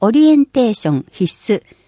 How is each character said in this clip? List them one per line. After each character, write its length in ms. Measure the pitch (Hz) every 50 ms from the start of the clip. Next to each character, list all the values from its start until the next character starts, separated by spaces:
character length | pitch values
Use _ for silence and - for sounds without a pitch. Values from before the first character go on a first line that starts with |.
オ 100 | 190 208
リ 180 | 226 302 311 311
エ 80 | 311
ン 100 | 285 277
テ 240 | - - 269 247 226
ー 40 | 208
シ 140 | - - 156
ョ 40 |
ン 140 | 147 131 - -
必 420 | _ - 185 165 - - - - 214
須。 80 | - - _ _ _ _